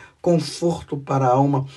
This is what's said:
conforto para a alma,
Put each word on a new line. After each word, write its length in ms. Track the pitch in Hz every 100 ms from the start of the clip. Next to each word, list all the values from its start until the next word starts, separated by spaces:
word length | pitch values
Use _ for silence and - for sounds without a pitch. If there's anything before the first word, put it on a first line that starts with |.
| - _
conforto 760 | 180 165 139 - 170 165 - 143
para 300 | 139 139 131
a 60 |
alma, 340 | 131 143 135 135